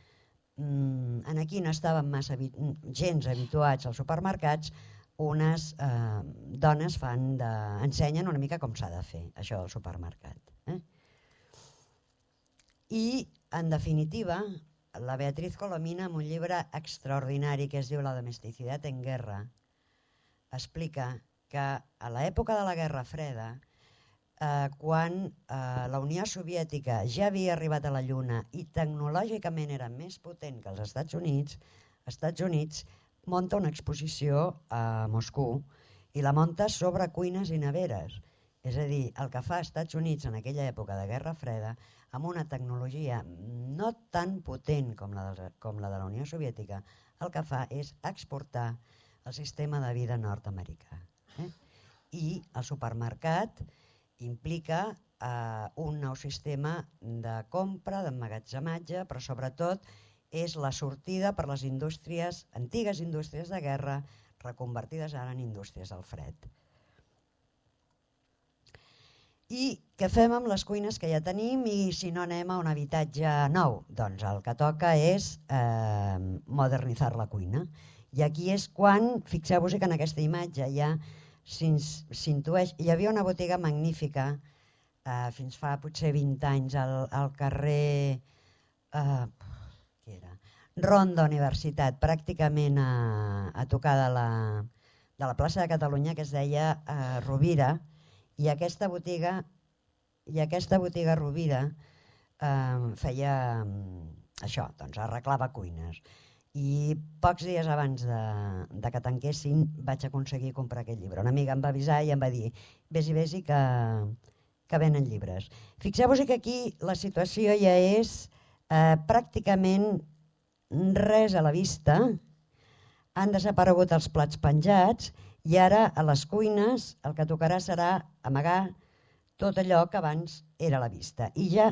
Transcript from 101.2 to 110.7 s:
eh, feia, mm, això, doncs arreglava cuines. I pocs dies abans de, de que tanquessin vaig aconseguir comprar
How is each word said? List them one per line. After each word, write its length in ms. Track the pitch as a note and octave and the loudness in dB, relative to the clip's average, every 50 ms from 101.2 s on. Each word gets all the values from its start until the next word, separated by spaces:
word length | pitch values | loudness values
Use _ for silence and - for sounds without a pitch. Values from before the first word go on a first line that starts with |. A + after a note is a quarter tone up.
| D3+ C#3+ C#3 E3 E3+ D3+ C#3+ B2+ C3+ D3 D#3 - - - _ _ _ _ _ _ _ _ _ _ | 2 -2 -2 0 0 2 2 2 0 -2 -4 -8 -18 -20 _ _ _ _ _ _ _ _ _ _
eh, 520 | - D3 C#3 C3+ C3 C3 B2+ B2 B2 A#2 A2+ - | 0 0 2 2 2 0 0 0 0 -2 -2 -2
feia, 340 | - D3+ B2+ C3 C#3 C#3 C#3 C3+ B2+ B2 A#2 A2+ A2 | -4 -4 -2 0 0 0 2 2 0 0 0 -2 -2
mm, 400 | G#2 G2 G2+ G2+ F#2+ F#2 F2+ E2 D#2+ D#2 - - _ _ - - G#2 | -4 -4 -6 -8 -8 -10 -12 -12 -14 -16 -18 -20 _ _ -10 -10 -6
això, 200 | - - F2+ - - _ | -4 -4 -4 -4 -8 _
doncs 200 | C#2+ C2+ - G#2 | -14 -12 -8 -6
arreglava 540 | G#2+ A2+ A#2 A#2+ A#2+ C3+ C#3 C3+ C3 B2+ - | -6 -4 -4 -4 -2 0 0 0 0 -2 -4
cuines. 480 | A#2 G2 F2+ E2+ D#2+ E2 E2 E2 - _ - - - - _ _ _ _ _ _ | -8 -10 -10 -8 -8 -8 -8 -10 -12 _ -20 -20 -20 -20 _ _ _ _ _ _
I 400 | C#3+ C#3 C#3 C#3 D3 D3 D3 D#3 D#3 - - - - - | -4 -2 0 0 0 0 0 -2 -2 -6 -12 -10 2 2
pocs 240 | F3+ F3 E3+ E3+ | 2 2 2 -2
dies 200 | F3+ F3+ E3+ E3 | -2 -2 0 0
abans 380 | D#3+ D3+ D3 D3 C#3 C3 A#2+ B2 | 2 0 2 0 0 -2 -2 -2
de, 140 | A#2+ A#2 A2+ A2 A2 G#2+ G#2 G#2 G2+ F#2+ F#2 F2+ - | -2 -2 -2 -2 -2 -2 -4 -4 -4 -4 -6 -8 -8
de 200 | - F#2+ A#2 A#2+ | -10 -6 -6 -4
que 120 | A#2 A#2+ A#2+ | -4 -2 -2
tanquessin 600 | B2 B2+ B2+ A#2+ C#3+ D3 - - C#3+ C#3+ D#3 D#3 D#3 - - B2 C3+ | -2 -4 -2 -2 -2 -4 -2 -2 2 4 4 4 4 2 -4 -4 -4
vaig 160 | C3 C3 C#3 | -4 -2 -4
aconseguir 460 | C3+ C#3 C#3 C3+ C3+ C#3 C3 B2 C3 B2 | -4 -4 -4 -4 -2 -4 -4 -4 -4 -4
comprar 280 | - C3 A#2+ | -4 -6 -4